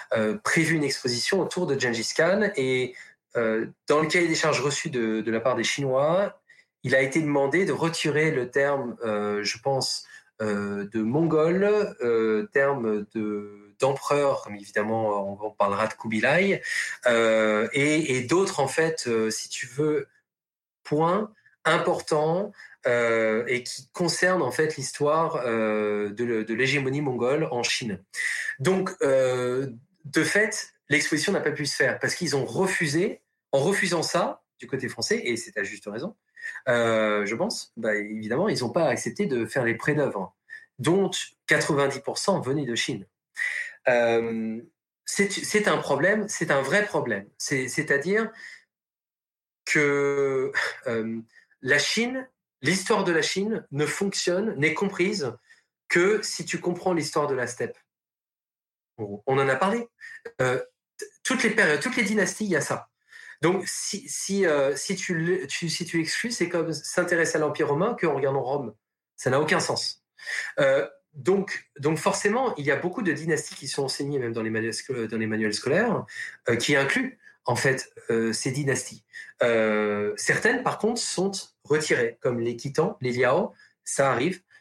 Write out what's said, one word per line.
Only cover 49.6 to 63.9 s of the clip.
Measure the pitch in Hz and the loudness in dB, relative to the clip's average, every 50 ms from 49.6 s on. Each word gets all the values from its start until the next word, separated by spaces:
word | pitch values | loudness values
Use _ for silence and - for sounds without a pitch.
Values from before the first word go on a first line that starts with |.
| - | -4
que, | - 156 151 147 143 143 143 143 143 143 139 139 135 135 131 131 139 - - - - - - - | 0 2 2 4 4 2 2 2 0 2 2 0 0 0 -2 -2 -2 -2 -2 -4 -4 -6 -8 -6
euh, | 127 113 113 110 113 113 113 110 _ _ - - _ _ _ | -4 -4 -4 -4 -4 -6 -8 -10 _ _ -20 -20 _ _ _
la | 131 127 139 143 | -2 0 2 2
Chine, | - - - 214 240 247 262 262 262 - _ _ _ _ _ _ | 2 0 0 0 -2 -2 -4 -6 -10 -12 _ _ _ _ _ _
l'histoire | 131 147 185 190 - - 220 196 180 | -2 0 0 0 2 2 2 2 2
de | 175 | 2
la | 170 160 | 2 2
Chine | 143 - - 185 202 220 220 160 - - | 2 0 0 -2 -2 -2 -2 -4 -6 -6
ne | 143 143 151 | -4 -2 -2
fonctionne, | 147 - - 202 196 - - - 180 175 185 220 226 135 135 | -2 0 -2 -2 -2 -2 -2 0 0 0 0 0 -2 0 0
n'est | 147 160 156 | 0 0 0
comprise | - 202 196 - - 175 202 214 196 139 117 - - _ - - _ _ _ _ _ _ - | 0 -2 -2 0 0 0 0 0 -2 -4 -6 -6 -8 _ -20 -20 _ _ _ _ _ _ 0
que | - 170 175 202 214 202 | 2 4 4 4 4 2
si | - - - - 160 | 0 -4 -8 -8 -6
tu | - - - | -6 -6 -4
comprends | - 180 175 - - 185 | -2 -2 -2 0 0 0
l'histoire | 180 165 143 - - 160 147 | 0 0 0 -2 0 0 0
de | 135 135 | 0 0
la | 123 120 | -2 -2
steppe. | 120 - - 120 113 - _ _ _ _ _ _ _ _ _ _ _ _ _ _ _ _ _ _ _ _ _ _ _ _ - | -4 -4 -6 -6 -6 -8 _ _ _ _ _ _ _ _ _ _ _ _ _ _ _ _ _ _ _ _ _ _ _ _ -10
On, | 107 101 101 101 - | -10 -8 -10 -6 -2
on | 135 135 139 | 0 2 2
en | 135 135 | 4 2
a | 135 | 2
parlé. | 135 190 196 226 240 233 - _ _ - - - - - - - - | 2 2 2 0 0 -4 -8 _ _ -20 -18 -18 -16 -18 -10 -4 -2
Euh, | 127 127 127 127 - - _ _ _ _ _ - | 0 0 0 -2 -4 -8 _ _ _ _ _ -18
t-, | - - _ _ | -18 -18 _ _
toutes | - - 254 - | -4 -2 0 0
les | - 220 | 0 2
périodes, | 220 220 196 160 147 147 | 2 4 4 4 2 2
toutes | - 240 - | 0 -2 -2
les | 247 | -2
dynasties, | 214 190 214 208 185 180 - - 214 | -2 0 0 0 0 0 -2 -4 -2
il | 196 | 0
y | 165 | 0
a | 139 | 0
ça. | 135 - 127 - - - _ _ _ _ - - - - - - | 0 -2 -4 -6 -8 -12 _ _ _ _ -20 -20 -20 -20 -6 0
Donc, | 151 170 190 190 - | 2 2 2 0 -2
si, | - - - - - | -4 -6 -6 -6 -6